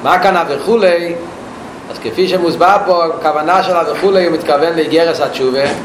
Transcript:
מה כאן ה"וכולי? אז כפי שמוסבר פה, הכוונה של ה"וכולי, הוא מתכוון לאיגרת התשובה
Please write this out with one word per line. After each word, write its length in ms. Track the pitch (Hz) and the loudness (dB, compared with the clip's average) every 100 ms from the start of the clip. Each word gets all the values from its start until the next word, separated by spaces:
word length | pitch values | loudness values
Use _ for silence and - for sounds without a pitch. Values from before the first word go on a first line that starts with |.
מה 160 | 143 180 | 2 2
כאן 180 | 190 185 | 2 0
ה"וכולי? 760 | 151 143 - 185 190 170 170 170 - - - - - - - | -2 -4 0 2 4 2 -2 -8 -10 -14 -16 -16 -16 -16 -16
אז 80 | - | -10
כפי 240 | 117 131 180 | -8 -2 0
שמוסבר 500 | 180 170 - 175 202 185 | 2 0 2 4 4 2
פה, 200 | 175 165 | 2 2
הכוונה 580 | 147 156 151 156 185 | -2 -2 -2 2 2
של 120 | 180 175 | 2 0
ה"וכולי, 500 | 151 143 190 190 175 | 0 0 2 2 2
הוא 80 | |
מתכוון 420 | 156 160 143 160 165 | 0 0 2 2 0
לאיגרת 440 | 151 156 165 156 | 0 2 2 0
התשובה 460 | 139 127 131 127 143 147 | -2 0 -2 0 -2 -2